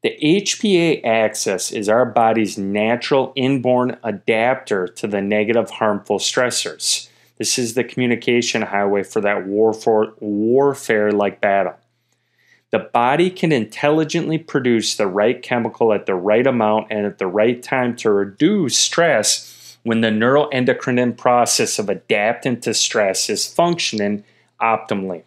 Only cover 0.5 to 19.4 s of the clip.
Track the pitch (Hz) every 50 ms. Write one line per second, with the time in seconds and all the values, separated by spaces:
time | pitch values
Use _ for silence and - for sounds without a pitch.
0.5 | - - - 208 185 170 170 165 151 - - 117 113 113 110 107 107 - - 110
1.5 | 95 92 - - - 120 104 104 107 117 127 120 107 123 113 113 110 113 107 98
2.5 | - 110 98 98 101 104 107 110 117 120 - - 147 135 131 131 - 139 127 131
3.5 | 139 131 120 127 127 123 123 127 - - - 113 104 92 _ - 113 110 113 123
4.5 | 131 131 - - 113 98 90 - - - - 107 101 101 98 101 107 107 107 104
5.5 | 113 117 107 - - - 113 107 104 101 - - 104 95 - - - - 127 120
6.5 | - - - 87 78 - - - - - - - _ _ _ _ _ _ 110 -
7.5 | - - 123 113 113 127 120 123 - - 127 123 120 113 - - 120 120 117 -
8.5 | - 117 110 - 98 101 101 101 101 101 95 - - 113 101 101 104 98 90 95
9.5 | 98 104 110 110 110 110 - 120 113 107 110 110 - _ 110 104 104 104 107 113
10.5 | 120 135 139 143 135 - - - 117 107 104 104 107 101 101 98 92 _ - 104
11.5 | 98 98 95 87 - _ _ _ _ _ _ _ _ _ _ _ _ _ _ _
12.5 | _ _ _ _ - 110 - - - 120 120 123 139 156 175 190 185 - - 165
13.5 | 156 123 107 - - - - 147 151 160 160 151 - 170 151 147 160 156 160 -
14.5 | - 147 123 123 120 113 101 - - - 107 98 92 101 104 117 131 123 - -
15.5 | 127 120 113 113 104 - 117 113 104 98 - - 95 90 85 101 107 117 127 135
16.5 | 123 120 110 107 107 107 107 - 110 107 104 101 90 _ 98 92 90 104 107 120
17.5 | 123 123 - - 139 131 123 123 120 120 - 117 104 101 101 98 95 _ 147 170
18.5 | 214 208 165 123 - - - - - - 170 165 143 110 104 - - -